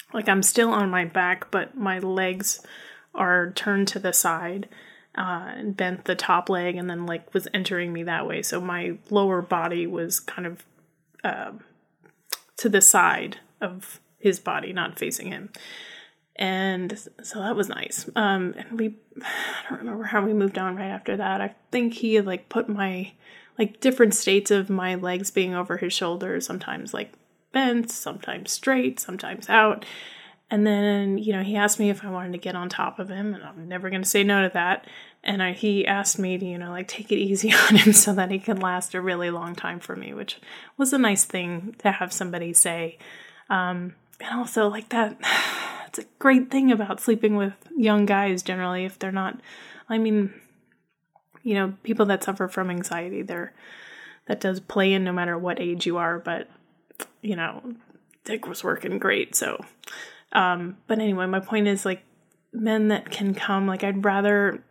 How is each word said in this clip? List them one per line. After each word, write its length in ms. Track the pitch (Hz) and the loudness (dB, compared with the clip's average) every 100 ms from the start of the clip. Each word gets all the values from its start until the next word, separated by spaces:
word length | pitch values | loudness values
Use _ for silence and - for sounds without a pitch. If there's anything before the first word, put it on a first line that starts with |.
| - | -10
like, 160 | 226 214 | -4 2
I'm 140 | 196 | 4
still 280 | 190 - 233 | 4 4 4
on 200 | 214 196 | 4 2
my 140 | 180 | 0
back, 460 | 170 185 180 185 - | 0 2 2 0 -2
but 260 | 196 247 269 | -2 -2 -4
my 220 | 202 185 | -2 -2
legs 640 | 185 190 185 185 196 - - - - - _ | -2 0 0 -2 -4 -4 -8 -20 -20 -20 _
are 380 | - 185 180 175 | -2 2 4 2
turned 360 | - - 196 196 | -2 0 2 2
to 100 | 202 | 0
the 140 | 185 | 0
side, 560 | 170 180 165 175 196 214 - - - _ - | 2 2 0 -4 -8 -10 -16 -20 -20 _ -6
uh, 360 | 185 175 185 - | -4 -6 -8 -8
and 200 | 208 196 | -6 -2
bent 300 | 185 185 - | -2 -2 -4
the 80 | |
top 340 | 185 - 175 180 | -2 2 2 2
leg 280 | 185 180 180 | 0 0 -4
and 140 | 180 | -4
then, 160 | 175 175 | -6 -6
like, 260 | 165 - | -6 -2
was 120 | 190 - | -4 -2
entering 380 | 196 185 180 175 | -4 -2 -4 -4
me 100 | 170 | -6
that 220 | 170 165 - | -4 -4 -4
way. 160 | - | -4
So 180 | - 180 | -4 -4
my 380 | 180 175 175 170 - | -4 -6 -6 -8 0
lower 320 | 208 196 180 | 2 4 2
body 440 | 180 175 165 175 170 | 0 0 0 -2 -4
was 320 | 175 170 - | -4 -4 -4
kind 280 | - - 175 | -6 -10 -10
of, 180 | 180 - _ _ _ _ _ | -10 -20 _ _ _ _ _
uh, 300 | 208 156 107 104 - _ _ _ _ _ - - _ - | -6 -6 -8 -14 -20 _ _ _ _ _ -12 -12 _ -2
to 120 | 226 | 2
the 120 | 202 | 6
side 580 | - 196 175 - - - - - | 6 8 6 2 -4 -12 -18 -10
of 400 | 190 185 - - _ _ | -8 -8 -18 -20 _ _
his 160 | 202 185 | 0 0
body, 320 | - 151 - | -2 -6 -4
not 260 | 185 165 - | -4 -6 -4
facing 320 | - - 185 | -6 -6 -8
him. 200 | 147 - - - - - - - _ _ - | -10 -12 -16 -18 -18 -18 -20 -20 _ _ -6
And 600 | 190 185 190 185 180 208 - - | -4 0 -2 -2 -4 -8 -14 -18
so 160 | - - | -14 -8
that 140 | 196 | -4
was 140 | 233 190 | -2 -2
nice. 400 | - - - - - | -4 -8 -8 -6 0
Um, 380 | 208 190 185 - | 0 2 -2 -6
and 220 | - 233 | -8 -4
we, 160 | 220 214 _ | -4 -4 _
<sighs> 140 | - | -12
I 460 | - - - - - | -8 -6 -6 -8 -10
don't 120 | - | -10
remember 240 | 233 214 | -8 -8
how 200 | 214 220 | -2 0
we 80 | 202 | 2
moved 260 | 214 196 196 | 2 2 0
on 180 | 185 185 | -4 -4
right 120 | 190 | -8
after 280 | 190 - 196 | -8 -6 -2
that. 220 | 196 196 | -2 -2
I 140 | 196 - _ | -4 -8 _
think 240 | 247 233 | -2 0
he 200 | 233 226 | 0 2
had, 120 | 220 196 | 2 2
like, 220 | 180 - | -2 -4
put 200 | 226 - | -4 -2
my, 440 | 202 190 185 190 - - - - - | -2 -4 -4 -10 -14 -20 -20 -10 -4
like, 220 | 208 - | -4 0
different 340 | 262 254 226 | 2 6 6
states 360 | - - 196 202 | 4 4 2 4
of 200 | 202 190 | 2 2
my 240 | 190 185 | -2 -2
legs 360 | 180 180 180 196 | -2 -2 -4 -2
being 240 | - 185 | 0 0
over 220 | 180 175 175 | -2 -4 -4
his 160 | 180 | -2
shoulders, 540 | - 175 175 190 175 175 | -2 -2 -4 -4 -4 -4
sometimes, 480 | 185 - - - | -8 -8 -10 -8
like, 180 | - - - _ _ _ | -8 -8 -14 _ _ _
bent, 380 | 262 262 240 233 | 0 2 2 -2
sometimes 600 | - - 196 - - 185 | -6 -10 -10 -10 -10 -6
straight, 480 | - - 262 247 127 | -4 0 2 0 -2
sometimes 520 | - 185 156 196 - | -8 -8 -10 -10 4
out. 340 | 220 214 214 - - - - - - - | 6 6 4 -6 -16 -16 -18 -20 -18 -2
And 160 | 214 214 | 2 4
then, 520 | 202 208 202 196 196 | 4 4 2 2 0
you 160 | 214 | 0
know, 80 | 190 | -2
he 140 | 190 208 | 0 2
asked 220 | 208 208 | 2 4
me 120 | 208 | 2
if 120 | 196 | 2
I 80 | 202 | -4
wanted 220 | 185 180 | -8 -6
to 60 | 180 | -8
get 160 | 185 | -6
on 160 | 185 180 | -6 -6
top 280 | - - - | -2 -4 -4
of 120 | 185 | -8
him, 240 | 190 208 | -6 -4
and 100 | 196 | -6
I'm 240 | 147 165 170 | -10 -14 -10
never 220 | 185 185 | -6 -4
gonna 140 | 185 | -2
say 200 | 190 202 | 2 4
no 180 | 202 202 | 4 4
to 120 | 190 | 4
that. 320 | 180 175 196 - - - _ | 2 0 -2 -4 -20 -20 _
And 200 | - 196 | -4 -2
I, 100 | 185 | -2
he 340 | 180 214 202 - | 0 2 2 2
asked 320 | 196 202 - | 0 0 -2
me 200 | 185 185 | -2 -2
to, 80 | 190 | -4
you 120 | 175 | -8
know, 120 | 175 | -8
like, 180 | 175 185 | -8 -8
take 240 | - 208 | -8 0
it 60 | 202 | 0
easy 340 | 196 196 220 | 2 2 4
<laughs> 140 | - - | 6 8
on 80 | 214 | 8
him 160 | 214 | 10
so 220 | 208 214 | 8 8
that 160 | 196 185 | 4 0
he 80 | 190 | -2
could 240 | 208 190 | -2 -2
last 320 | 185 180 - | 0 -2 -4
a 60 | 185 | -4
really 280 | 185 175 175 | -2 -2 -2
long 240 | 170 170 | -4 -6
time 260 | 180 175 175 | -8 -8 -8
for 160 | - 190 | -10 -12
me, 180 | 196 | -10
which 260 | - 202 - - - - - | -10 -10 -12 -14 -20 -10 -2
was 160 | 269 | 2
a 40 | 277 | 4
nice 280 | 233 196 - | 4 4 2
thing 480 | 190 175 170 196 - | -2 -4 -6 -8 -2
to 140 | 202 | 0
have 180 | 190 180 | 2 -2
somebody 420 | - 180 175 170 | -4 -4 -4 2
say. 440 | 170 175 170 165 - - - - - - | 4 4 0 -6 -8 -20 -20 -20 -12 -2
Um, 440 | 190 180 180 180 - _ - | 0 0 -2 -6 -12 _ -14
and 180 | - 240 | -6 -4
also, 300 | 240 233 208 | -2 2 2
like, 220 | 214 220 | 0 -4
that, 260 | 233 214 - | 0 0 -2
<sighs> 680 | - - - - - - - | 0 0 0 -6 -8 -10 -12
it's 100 | - | -12
a 60 | - - | -12 2
great 320 | 277 262 254 | 6 6 6
thing 200 | 269 262 | 4 6
about 300 | 226 202 - | 6 2 -2
sleeping 360 | - 220 214 208 | 2 4 4 2
with 180 | 196 - - 330 | 0 -4 -6 2
young 300 | 220 208 208 | 4 6 6
guys 360 | 196 202 185 | 4 2 0
generally, 420 | 185 185 180 180 | -2 -4 -2 -2
if 140 | 185 190 | -4 -6
they're 140 | 190 | -6
not, 280 | 190 190 - - - - - - | -2 -4 -6 -14 -20 -20 -16 -4
I 100 | 226 | 0
mean, 340 | 220 214 196 - - _ _ _ _ _ _ _ _ - | 4 4 2 -4 -20 _ _ _ _ _ _ _ _ -8
you 120 | 240 | -2
know, 200 | 202 190 196 | 0 0 -2
people 240 | - 220 202 | -2 2 4
that 160 | 190 | 2
suffer 260 | - 196 185 | 0 -4 -4
from 220 | 190 185 | -2 -2
anxiety, 520 | 175 185 170 175 196 | -4 -4 -6 -6 -8
they're, 320 | 190 175 175 - - - - - - - - | -6 -8 -10 -14 -20 -20 -20 -20 -20 -12 -6
that 140 | 208 | -2
does 200 | 190 190 | -2 -4
play 320 | - 202 190 | -2 2 4
in 120 | 196 | 4
no 80 | 185 | 2
matter 240 | 180 175 170 | -2 -2 -2
what 240 | 180 170 | -2 -2
age 260 | 175 175 175 | -2 -2 -2
you 100 | 175 | 0
are, 220 | 165 170 | -2 -2
but, 300 | 170 170 - _ _ _ _ - - _ | -4 -6 -8 _ _ _ _ -16 -16 _
you 140 | 214 175 | -6 -4
know, 380 | 160 - 254 233 _ - _ _ | -4 -6 -12 -14 _ -20 _ _
dick 220 | - 220 - | -8 -8 -8
was 180 | 180 | -6
working 340 | 180 147 - 196 | -4 -4 -4 -2
great, 360 | 190 - - | 0 0 0
so, 240 | - 69 - - _ - - - - - | -2 -2 -6 -10 _ -18 -16 -16 -20 -2
um, 420 | 233 185 175 175 - - | 2 2 0 -4 -8 -2
but 120 | 220 | 0
anyway, 280 | 214 185 185 | 0 0 0
my 140 | 190 | -2
point 280 | 196 214 208 | 0 2 2
is, 160 | 196 | 2
like, 180 | 196 190 _ _ _ _ _ | 0 -4 _ _ _ _ _
men 360 | 240 214 220 214 | -4 0 4 4
that 220 | 208 - | 2 -2
can 240 | - 196 | -4 -2
come, 320 | 190 - 196 196 | -2 0 0 0
like, 180 | 185 | 0
I'd 200 | 196 196 | -2 0
rather 580 | 202 196 202 202 202 - - | 2 4 4 4 4 0 -8